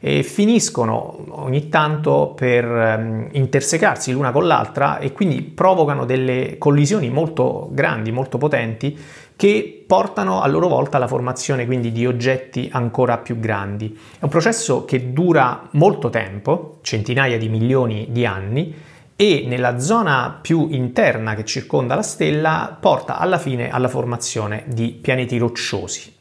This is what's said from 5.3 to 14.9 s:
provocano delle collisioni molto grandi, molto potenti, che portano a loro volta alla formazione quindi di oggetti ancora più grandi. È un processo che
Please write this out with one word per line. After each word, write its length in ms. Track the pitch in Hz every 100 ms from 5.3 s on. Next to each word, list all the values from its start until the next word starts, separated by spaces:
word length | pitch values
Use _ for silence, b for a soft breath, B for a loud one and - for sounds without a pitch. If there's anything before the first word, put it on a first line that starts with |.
| 127
provocano 640 | - - 185 185 151 139 127
delle 520 | 127 131 127 131 -
collisioni 540 | 147 143 143 208 127
molto 580 | 127 160 160 127 107 -
grandi, 400 | 135 - 120 110
molto 280 | 117 139 131
potenti, 580 | 147 139 113 110 139 143 B B B _
che 480 | 202 214 - - -
portano 560 | 190 202 - 190 185
a 60 | 143
loro 200 | 151 175
volta 300 | 127 143 139
alla 100 | 123
formazione 600 | 127 123 127 - 135 117
quindi 240 | 127 117
di 160 | 113 123
oggetti 600 | 127 120 127 - - 127
ancora 480 | 131 120 113 123 117
più 200 | - 117
grandi. 560 | 110 104 98 104 110 107 B B
È 60 |
un 60 | 143
processo 560 | 170 165 226 - 127
che 280 | -